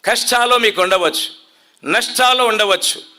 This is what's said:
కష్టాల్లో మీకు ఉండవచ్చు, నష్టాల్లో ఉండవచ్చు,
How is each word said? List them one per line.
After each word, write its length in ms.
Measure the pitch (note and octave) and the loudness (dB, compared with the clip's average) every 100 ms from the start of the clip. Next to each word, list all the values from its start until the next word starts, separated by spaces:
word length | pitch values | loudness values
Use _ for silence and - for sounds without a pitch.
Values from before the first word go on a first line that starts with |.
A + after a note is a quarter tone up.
కష్టాల్లో 540 | - A#3 - B3 A#3+ B3 | -2 -2 0 0 2 2
మీకు 240 | A3+ F#3 | 2 0
ఉండవచ్చు, 480 | F3+ F#3+ E3+ - - - _ _ _ _ | 0 2 0 -2 -8 -12 _ _ _ _
నష్టాల్లో 600 | B2+ G3 A#3 - B3+ B3+ | -4 -2 -2 0 0 2
ఉండవచ్చు, 580 | A#3+ A3 G#3 F#3 - - - | 0 0 0 0 -2 -6 -12